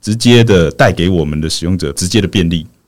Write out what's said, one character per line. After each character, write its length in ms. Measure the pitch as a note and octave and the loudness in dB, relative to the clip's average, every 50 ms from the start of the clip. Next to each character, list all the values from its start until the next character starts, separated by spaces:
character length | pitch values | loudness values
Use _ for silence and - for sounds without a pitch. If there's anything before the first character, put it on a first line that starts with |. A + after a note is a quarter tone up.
直 140 | - - G#2+ | -6 -6 -6
接 280 | A#2 - A#2+ A#2+ A#2+ A#2 | -2 2 4 4 4 4
的 280 | A#2+ B2+ A2+ E2 D2+ | 4 4 4 2 2
带 200 | - - C#3 G#2 | 0 0 0 0
给 160 | - - E2 F2+ | 2 0 0 0
我 160 | F#2+ E2+ D#2 | 0 0 -2
们 160 | D2 D2 D2+ | -2 -4 -4
的 80 | D#2 D#2+ | -6 -6
使 180 | - - E2+ | -6 -6 -4
用 120 | E2 F#2+ F2 | -4 -4 -4
者 160 | E2+ D2 C#2+ | -4 -6 -6
直 140 | - F#2 F#2 | -6 -6 -2
接 120 | G2+ A2 | 0 0
的 80 | G2 E2+ | 0 0
便 220 | - G#2+ F2 E2 | 0 0 0 0
利。 160 | F2 E2 D#2 - _ _ _ | -2 -4 -6 -10 _ _ _